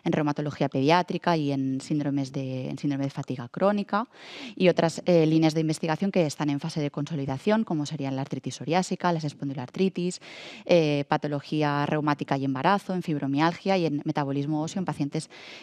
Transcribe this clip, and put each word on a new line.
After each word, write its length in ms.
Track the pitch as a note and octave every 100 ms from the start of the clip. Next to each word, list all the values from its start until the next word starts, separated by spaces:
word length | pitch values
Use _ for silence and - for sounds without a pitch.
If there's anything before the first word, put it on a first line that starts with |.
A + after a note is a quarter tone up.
en 100 | E3+
reumatología 560 | D#3+ D3 D3 D3 - C#3+
pediátrica 680 | C3+ C#3 F3+ F3 F3 F3 E3
y 140 | C#3+
en 280 | C3+ C3+ C3
síndromes 520 | - D3+ C#3+ C#3 C3+
de, 360 | C#3 C3 C3 C#3
en 100 | -
síndrome 260 | D3 C#3
de 60 | C#3
fatiga 380 | - - B2+ A#2+
crónica 600 | - F#3+ G#3 G3 G3+ B3 - - - B3+
y 140 | - F3+
otras, 320 | - E3 - -
eh, 180 | F3
líneas 300 | D#3 D#3+ D#3+
de 60 | D#3+
investigación 520 | D#3+ D#3 D#3+ D#3 G3
que 140 | F#3+ D3+
están 240 | - D3
en 100 | C#3
fase 220 | E3 D#3+
de 80 | C#3+
consolidación, 720 | - D3 D3 C#3 C3+ G#3 A3
como 220 | G#3+ D#3 C#3+
serían 280 | D3 C3+
la 80 | C3+
artritis 340 | C3+ C3 C3+ -
psoriásica, 540 | C3 F3 F#3 F#3 F3+
las 100 | E3
espondiloartritis, 960 | D3+ - C#3+ C3+ B2 - F#3+ F3+ F3+ - - - - - -
eh, 400 | F3 D3+ C#3+ C#3
patología 760 | D3+ D3 C#3+ - D3+ D3 C#3+ D3
reumática 500 | D3+ D3 C#3+ D3 C#3
y 80 |
embarazo, 480 | C3+ C3 D#3+ G3+ -
en 100 | F#3
fibromialgia 760 | E3+ D3 C#3 C#3 E3 F3 F#3+ F#3+
y 80 | D#3+
en 160 | D3
metabolismo 580 | D#3 D3+ C#3 C#3 C#3+ D3+
óseo 180 | D#3 G3
en 40 |
pacientes, 460 | E3 D3 C#3+ D#3+ - - - -